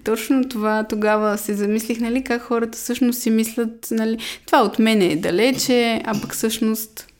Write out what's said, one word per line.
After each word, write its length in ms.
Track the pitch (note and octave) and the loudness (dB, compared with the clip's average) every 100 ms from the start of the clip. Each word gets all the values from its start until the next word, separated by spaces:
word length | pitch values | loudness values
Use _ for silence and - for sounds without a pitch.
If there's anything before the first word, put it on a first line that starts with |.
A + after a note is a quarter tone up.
точно 460 | G#3+ A3+ - C4+ B3 | -4 -2 0 0 0
това 340 | G#3+ G#3+ G#3+ | -2 0 0
тогава 540 | G#3+ G#3+ G#3+ G#3+ G#3+ G#3 | -2 -2 2 2 2 -2
се 160 | - | -4
замислих, 460 | G#3 G3+ G#3+ A3 A#3 | -2 0 0 -2 -2
нали, 240 | A#3 B3+ | -2 -2
как 180 | B3+ A#3+ | -2 -4
хората 360 | - A#3 A3+ - | -2 -2 -2 -6
всъщност 440 | - A#3+ B3 A#3+ | -6 0 0 2
си 80 | A3+ | 2
мислят, 580 | A3 A3 - A3+ A3+ - | 2 0 -2 -4 -6 -4
нали, 260 | A3+ A3 A3+ - - - | -2 -2 -4 -6 -12 2
„Това 160 | D4 | 4
от 180 | G3+ A3 | 4 4
мен 220 | A3 G#3+ | 4 4
е 140 | E3+ D#3 | 4 2
далече“, 840 | F3 F3+ B3+ C4 - B3 A#3 A3+ - | 0 2 2 2 2 2 2 0 -2
а 160 | G#3+ | -6
пък 120 | - | -6
всъщност 760 | - A3+ A3 A3 A3 - - - | -4 -4 0 0 -2 -6 -14 -20